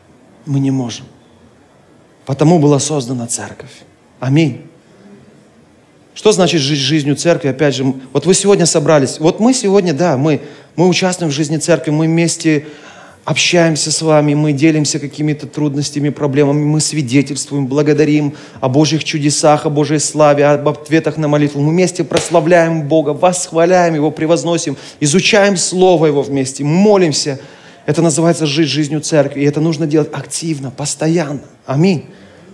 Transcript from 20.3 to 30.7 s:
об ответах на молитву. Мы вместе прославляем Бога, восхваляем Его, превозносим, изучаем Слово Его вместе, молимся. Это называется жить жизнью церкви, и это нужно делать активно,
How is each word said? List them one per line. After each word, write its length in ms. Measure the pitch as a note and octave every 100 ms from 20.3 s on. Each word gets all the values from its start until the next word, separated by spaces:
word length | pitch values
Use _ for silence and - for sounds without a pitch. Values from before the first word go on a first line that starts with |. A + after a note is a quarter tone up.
| C#3+ C#3+
об 200 | D3 D3
ответах 520 | C#3+ - D#3+ D#3 D3+
на 100 | D3+
молитву. 320 | D3 D3 C#3+
Мы 120 | D3
вместе 320 | E3+ F3+ -
прославляем 840 | - E3 - E3+ D#3 F3 E3 E3 C#3+
Бога, 220 | D#3+ D3
восхваляем 840 | D3 F3+ F3+ - D#3+ E3+ F#3 F3
Его, 160 | D#3 D3+
превозносим, 680 | D3+ D#3 E3 D#3+ E3 D#3+ C3+ - -
изучаем 580 | D3 F3+ - G#3 G3+ F#3
Слово 480 | - F#3 F#3 E3+ D#3
Его 160 | C#3+
вместе, 420 | C#3 C#3 C3 -
молимся. 760 | C#3+ E3+ G#3+ G3+ E3+ C#3 D3 C3+ - - - -
Это 160 | - D3+
называется 460 | E3 D3+ E3 D#3+ D#3
жить 220 | C#3 D3+
жизнью 340 | C#3 D3 D3+
церкви, 400 | - D#3 C3+ C3+
и 20 |
это 160 | C#3+ D3+
нужно 260 | D#3+ D3 D#3+
делать 220 | D#3 D3+
активно, 600 | D3 - - E3+ C#3+ C#3